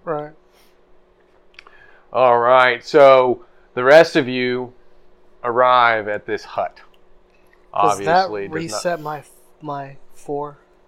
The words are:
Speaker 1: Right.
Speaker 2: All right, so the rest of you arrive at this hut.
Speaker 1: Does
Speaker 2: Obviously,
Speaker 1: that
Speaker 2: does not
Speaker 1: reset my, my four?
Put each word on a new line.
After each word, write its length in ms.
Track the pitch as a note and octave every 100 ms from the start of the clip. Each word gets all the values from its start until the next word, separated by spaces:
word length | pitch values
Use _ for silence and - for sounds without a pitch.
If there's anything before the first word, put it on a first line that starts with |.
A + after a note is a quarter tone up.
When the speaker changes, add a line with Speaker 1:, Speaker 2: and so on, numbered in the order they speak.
Speaker 1:
Right. 300 | E3+ D3+ D3+ _ _ _ _ _ _ _ _ _ _ _ _ - - - - _ _
Speaker 2:
All 240 | A#2+ B2+ A#2+
right, 480 | A#2+ B2+ B2+ A#2+ -
so 600 | D3+ C3+ C3 B2+ A#2+ - _ _
the 100 | B2
rest 320 | B2+ D#3 E3 E3
of 120 | B2
you 460 | B2+ B2 B2 B2 _ - - - _ _ _
arrive 640 | A#2+ A#2 B2+ B2+ A#2+ A2 G#2
at 200 | G#2 -
this 160 | G#2
hut. 320 | - - F#2 -
Speaker 1:
Does 80 | - _ _ - _ _ _ _ _
Speaker 2:
Obviously, 320 | G2+ G#2 G2 G2+
Speaker 1:
that 160 | F3 F#3+
Speaker 2:
does 220 | G#2 G2
not 40 |
Speaker 1:
reset 480 | D#3+ E3 G#2+ F3 E3+
my, 220 | D3+ D3 - _ _ _
my 340 | D3+ C#3 C#3 C#3 -
four? 460 | - - C#3+ D3 C#3+ _ _